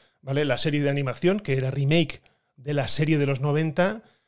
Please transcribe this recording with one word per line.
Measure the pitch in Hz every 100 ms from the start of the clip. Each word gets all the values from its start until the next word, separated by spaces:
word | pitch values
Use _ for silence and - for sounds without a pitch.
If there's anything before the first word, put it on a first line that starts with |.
| _ _
¿vale? | 135 139 147
La | 120
serie | 160 147
de | 143
animación, | 143 135 117 175 208
que | 170
era | 131 131
remake | 127 139 170 147 - _ _ _ _
de | 131 143
la | 127
serie | - 156 156
de | 139
los | 131
noventa, | 143 147 160 147 185 220 - _